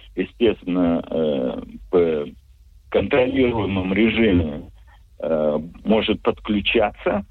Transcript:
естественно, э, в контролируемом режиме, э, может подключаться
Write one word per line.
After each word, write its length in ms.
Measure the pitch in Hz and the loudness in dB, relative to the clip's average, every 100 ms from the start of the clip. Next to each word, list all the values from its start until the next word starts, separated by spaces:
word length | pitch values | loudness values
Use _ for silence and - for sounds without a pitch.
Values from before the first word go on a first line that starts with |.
| - - | -12 -8
естественно, 880 | 95 - 117 95 - 90 87 82 - | -8 0 0 0 -2 0 2 0 -2
э, 520 | 80 78 69 64 - - - - | -2 -2 -2 -4 -6 -10 -16 -2
в 360 | 92 85 78 71 - - - - - - | 2 2 0 -6 -12 -20 -20 -20 -20 -4
контролируемом 1040 | - 101 143 127 135 123 117 95 98 90 | -2 2 2 2 2 2 0 -2 -2 -2
режиме, 680 | 95 113 107 113 90 80 73 - - - - - - | 2 2 4 4 4 2 -4 -12 -20 -20 -20 -20 -10
э, 400 | 76 80 78 76 82 - | -2 0 0 -2 -4 -8
может 380 | 101 107 101 101 | 0 0 2 -2
подключаться 1040 | - 107 - 104 95 110 107 - - 190 - | -2 -4 -2 -2 0 0 0 -2 -4 -4 -6